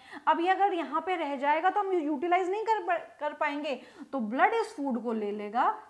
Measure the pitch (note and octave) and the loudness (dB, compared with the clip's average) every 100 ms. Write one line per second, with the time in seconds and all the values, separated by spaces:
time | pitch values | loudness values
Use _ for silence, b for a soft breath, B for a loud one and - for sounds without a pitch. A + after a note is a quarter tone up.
0 | B D#4 D4 D#4+ F4 F#4 G4 F4 C#4 D#4 | B -2 2 2 2 4 2 2 -2 -2
1 | E4+ F4+ C#4+ C#4 C#4+ D#4+ F#4 G4+ G4 F4+ | -2 -2 -2 -2 0 2 2 2 0 0
2 | C#4+ C#4+ F4 F4+ F4+ G#4 A4+ G#4+ F4 E4 | 0 -2 2 2 2 -2 0 0 0 -2
3 | - - D4+ D4 D4+ C#4+ D#4 B3+ B B | -4 -8 -6 -2 -2 -2 -4 -6 B B
4 | - C4+ G#3+ C4 G4 A4+ A4 - C#4 A3 | -8 -6 -2 4 4 4 -2 -4 -4 -2
5 | A#3 A3+ G#3 G#3 G#3 A3+ F4 G#4+ - | -2 -2 -2 -4 -4 0 0 0 -8